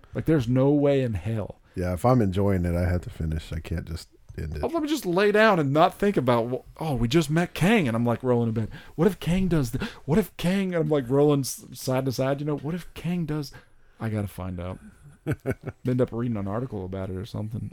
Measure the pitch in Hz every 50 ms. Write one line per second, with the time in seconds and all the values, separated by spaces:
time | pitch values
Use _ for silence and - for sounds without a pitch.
0 | - - - 123 - 151 165 147 113 117 127 131 135 143 147 143 143 143 143 135
1 | 131 117 107 82 80 107 117 107 92 - - _ _ _ - 90 87 90 90 85
2 | - 123 131 123 107 95 87 101 98 101 98 90 87 87 85 85 90 87 90 90
3 | - - - - 82 80 80 82 - - 80 80 - - 85 80 - 78 80 -
4 | - _ _ _ - - - - 82 76 - 76 - 254 330 330 302 285 311 254
5 | - 180 170 185 208 208 202 214 220 220 196 170 147 135 139 156 170 190 - -
6 | 202 208 196 160 127 127 120 117 113 123 127 - - - - - 156 160 135 117
7 | 120 117 139 170 151 139 156 165 175 - - - 151 196 233 220 151 117 113 113
8 | 120 120 117 - - 127 123 117 117 113 110 117 107 - - - - - - -
9 | 165 208 175 - - 156 175 190 190 175 170 156 131 117 - - - - - -
10 | - 131 156 - 170 - - - - 175 190 202 190 185 175 165 151 151 151 143
11 | 123 117 135 139 147 151 147 139 131 - - - - - 120 - - 135 131 131
12 | 131 135 117 - 131 135 143 139 147 151 147 135 127 151 175 175 - - - -
13 | - 165 175 180 160 147 151 151 139 - - - - _ _ - - _ _ -
14 | 110 110 107 107 101 98 - - 90 95 92 87 87 92 95 - - - - -
15 | - - - - - 160 143 - - 131 123 - - 131 - _ - 127 127 127
16 | 123 - 113 113 120 123 113 101 98 95 101 117 131 131 107 98 92 92 95 95
17 | 95 95 92 92 92 - - 104 107 107 113 - 104 98